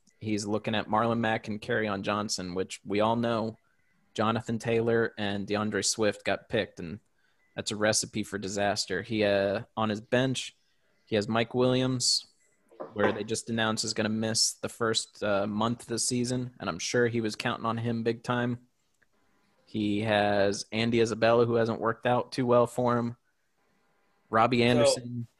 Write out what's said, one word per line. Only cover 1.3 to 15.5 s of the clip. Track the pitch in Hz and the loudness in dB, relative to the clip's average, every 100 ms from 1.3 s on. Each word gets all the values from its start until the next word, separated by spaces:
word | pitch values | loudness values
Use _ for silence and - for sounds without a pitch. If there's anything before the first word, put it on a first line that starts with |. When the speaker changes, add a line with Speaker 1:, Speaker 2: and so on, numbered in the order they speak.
| 110 - | -2 -4
Speaker 1:
and | 104 | -8
Kerryon | - 117 107 98 | -4 -2 -2 -2
Johnson, | 104 104 104 - 92 | -2 -2 -2 -6 -6
which | 90 95 - | -4 -6 -8
we | - 101 | -4 0
all | 107 117 | 2 2
know | 117 117 110 - _ _ _ _ _ | 0 -2 -4 -8 _ _ _ _ _
Jonathan | - 110 113 - 117 | -2 0 0 -2 -4
Taylor | 120 117 117 117 113 - | 0 0 2 2 0 -2
and | 101 101 98 | -4 -4 -2
DeAndre | 104 107 104 | -2 0 0
Swift | - - 107 - | -2 0 0 0
got | - 95 - | -2 -4 -2
picked, | 113 104 - | -4 -4 -8
and | 87 107 - _ _ _ _ - | -12 -12 -16 _ _ _ _ -10
that's | - | -8
a | 107 | 0
recipe | 107 107 - 110 | 2 2 0 -6
for | 101 101 | -6 -6
disaster. | 98 101 101 95 - 90 | -6 -2 0 0 -2 -4
He, | 113 110 | -4 0
uh, | 101 101 98 101 113 - | 2 4 2 -2 -4 -4
on | 107 | -2
his | 104 | -2
bench, | 113 123 131 127 - - _ _ _ _ | 0 0 0 -2 -8 -14 _ _ _ _
he | _ 110 | _ -2
has | 107 | 0
Mike | 113 117 | 0 0
Williams, | 123 127 127 131 127 - - - _ _ _ _ - - | 2 2 2 0 0 0 -2 -4 _ _ _ _ -18 -12
where | 104 104 | -2 0
they | 104 | 0
just | 107 110 - | -4 -4 -4
announced | 113 110 110 | 0 0 0
is | 110 | -2
gonna | 110 107 | -2 -2
miss | 110 113 113 - | 0 -2 0 0
the | - - | -2 -8
first, | - 117 113 - - | -2 -2 0 -4 -6
uh, | 104 101 | -2 0
month | 104 | 0